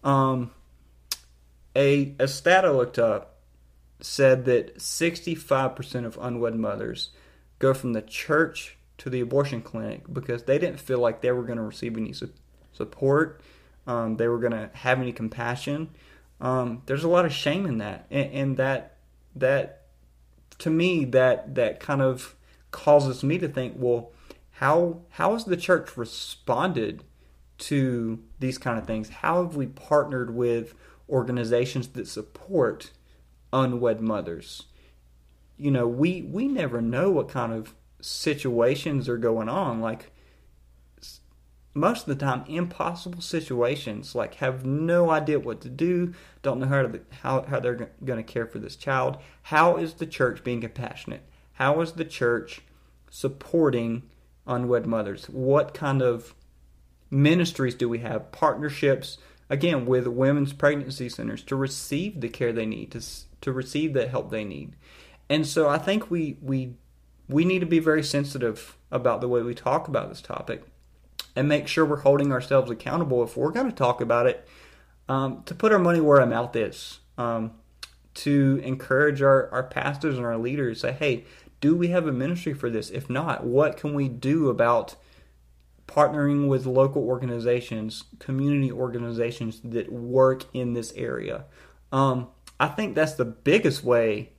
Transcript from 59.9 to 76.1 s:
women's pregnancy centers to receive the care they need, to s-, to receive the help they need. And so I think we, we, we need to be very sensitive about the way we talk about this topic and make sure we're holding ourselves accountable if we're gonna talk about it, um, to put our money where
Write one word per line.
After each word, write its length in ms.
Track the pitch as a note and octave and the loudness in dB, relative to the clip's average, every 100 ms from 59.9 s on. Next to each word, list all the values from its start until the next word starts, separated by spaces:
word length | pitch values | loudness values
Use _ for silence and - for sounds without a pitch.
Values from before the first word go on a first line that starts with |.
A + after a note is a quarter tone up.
| B2+ B2 | 2 2
women's 440 | A#2+ C3 D3 C#3 | 2 2 4 0
pregnancy 580 | - C#3+ D3 C3+ C3+ B2 | 2 2 2 -6 -8 -10
centers 340 | - A2+ A2+ | -8 -8 -8
to 120 | - C3+ | -6 -4
receive 640 | C3+ - - C#3+ G3 F#3+ | -2 -6 -6 -4 -4 -6
the 60 | A#2+ | -10
care 240 | - A#2+ | -4 -2
they 140 | A2+ A2 | -2 -4
need, 260 | A2 G#2+ | -6 -10
to 60 | B2 | -12
s-, 300 | - - - - | -14 -16 -20 -10
to 100 | - | -6
receive 420 | C3 C3 D3 D#3 | -6 -4 -4 -2
the 140 | C3+ A#2 | 0 -2
help 240 | B2+ - | -4 -6
they 120 | A2 | -8
need. 320 | G#2 C#2+ D2 - - - - - _ | -8 -10 -14 -18 -20 -20 -20 -20 _
And 180 | D3+ D3 | -2 0
so 220 | E3 D3+ | 2 2
I 80 | D3 | 2
think 340 | F#3+ G#3 G#3+ | 0 -2 0
we, 260 | F3 D#3 - | -2 -2 -6
we, 340 | C3+ C3+ B2+ B2 _ _ _ _ - | -4 -4 -4 -12 _ _ _ _ -2
we 160 | C#3 F3 | 2 2
need 140 | F#3 | 2
to 60 | E3+ | 2
be 140 | E3+ | 2
very 240 | D#3 D#3 | 4 2
sensitive 720 | C#3+ C#3+ C#3+ C#3 A#2+ G#2+ - - _ | 2 -2 -2 -2 -4 -4 -12 -20 _
about 300 | B2 B2 G#2+ | -2 0 0
the 80 | B2 | 2
way 120 | B2 | 0
we 140 | A#2 A#2+ | 0 -4
talk 320 | - C3+ - | 0 0 0
about 220 | B2+ - | -4 -4
this 120 | - | -12
topic 440 | - - - - - _ _ _ _ _ - | -10 -10 -8 -10 -10 _ _ _ _ _ -8
and 140 | - C#3+ | 0 2
make 200 | D3 D3 | 2 2
sure 180 | - D#3 | 2 2
we're 160 | D3 | 4
holding 320 | C#3 C#3+ C#3+ | 4 6 4
ourselves 360 | C3 C3 C3+ A#2+ | 2 4 2 4
accountable 540 | A2+ - D3+ D#3 B2+ | -4 -4 -2 2 2
if 140 | A2+ - | 2 0
we're 140 | C#3 | -2
gonna 200 | G#3 C4 | 0 -2
talk 300 | - B2+ B2 | 2 2 2
about 260 | A#2 A#2 B2 | 2 4 4
it, 180 | - - - - - _ _ - | 2 -8 -20 -20 -20 _ _ -4
um, 340 | C3+ C3+ B2+ - | -2 -2 -6 -12
to 100 | F3 | 0
put 160 | A3 | 4
our 80 | G#3 | 6
money 220 | F3 E3+ | 6 4
where 180 | D3+ | 8